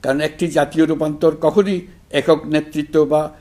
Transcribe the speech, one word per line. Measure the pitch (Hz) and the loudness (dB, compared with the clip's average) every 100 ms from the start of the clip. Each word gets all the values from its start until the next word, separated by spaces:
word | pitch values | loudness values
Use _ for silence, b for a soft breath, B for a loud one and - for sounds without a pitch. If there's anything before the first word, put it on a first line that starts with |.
কারণ | 127 139 | -2 -2
একটি | 151 - 175 | -4 -4 -2
জাতীয় | 160 143 160 160 | 0 0 0 0
রূপান্তর | 156 151 151 165 151 | 0 -4 0 0 2
কখনই | 156 160 196 180 - B B | 2 2 0 -2 -6 B B
একক | 143 135 156 151 | -2 2 0 2
নেতৃত্ব | 151 151 156 147 156 147 | -2 -2 -6 -2 0 2
বা | 151 151 - | 0 -2 -10